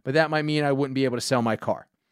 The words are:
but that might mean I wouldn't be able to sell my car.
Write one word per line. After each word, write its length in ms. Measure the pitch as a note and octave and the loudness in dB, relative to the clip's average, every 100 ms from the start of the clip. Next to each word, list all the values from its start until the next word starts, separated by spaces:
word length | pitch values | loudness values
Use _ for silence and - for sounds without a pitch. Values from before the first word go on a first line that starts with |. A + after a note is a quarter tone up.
but 100 | - C#3+ | -2 0
that 140 | D#3 | 2
might 140 | D#3 D3+ | 0 0
mean 180 | D3+ | 0
I 80 | D3 | 0
wouldn't 240 | C3+ C#3+ C3 | 0 0 0
be 100 | C3 | 0
able 120 | A#2+ | -2
to 40 | |
sell 200 | - B2+ | 0 0
my 140 | A#2 G#2+ | 0 -2
car. 320 | - G2 - _ _ | -2 -6 -8 _ _